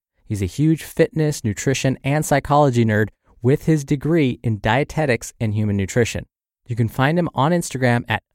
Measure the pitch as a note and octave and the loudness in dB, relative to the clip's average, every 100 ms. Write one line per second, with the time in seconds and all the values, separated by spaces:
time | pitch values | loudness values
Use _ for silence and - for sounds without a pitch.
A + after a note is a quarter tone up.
0 | _ _ _ G#2 G2 - D3+ D#3+ - - | _ _ _ -4 -4 0 0 0 -4 0
1 | E3 D#3+ D3+ D3 A2 G2+ - C3 C3+ B2+ | 0 0 -2 -2 -4 -2 -2 0 -2 -2
2 | C3+ D3 D#3 C#3 - D3 D3 A#2+ A2+ G#2+ | -2 -2 0 0 2 4 4 4 2 2
3 | G#2+ - _ _ A#2+ D3 - D#3 C#3 D3 | 0 -4 _ _ 0 0 2 0 0 -4
4 | D3 E3+ C3+ - A#2+ G#2 A2 B2 D#3 - | 0 2 2 0 -4 -2 0 0 -2 -2
5 | D3+ A2+ - - A2 G#2+ G#2+ G2+ F#2+ B2 | -2 -2 -4 -6 -4 -2 0 0 0 0
6 | A2 - - _ _ _ - A#2 A2+ - | 0 -2 -12 _ _ _ -10 -2 -2 0
7 | C3+ F3 E3+ - C#3+ F3 - B2+ B2+ A#2+ | 0 0 -2 0 0 0 -2 -2 0 0
8 | - G#2+ - | 0 -4 -6